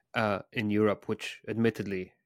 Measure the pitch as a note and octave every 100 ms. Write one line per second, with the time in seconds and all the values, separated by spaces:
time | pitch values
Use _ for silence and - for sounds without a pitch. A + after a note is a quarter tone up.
0 | _ B2 A2 G2 - - G#2 G#2 G#2+ G2
1 | - G#2+ - - - A2+ A2+ A2 G2 F#2+
2 | F#2 _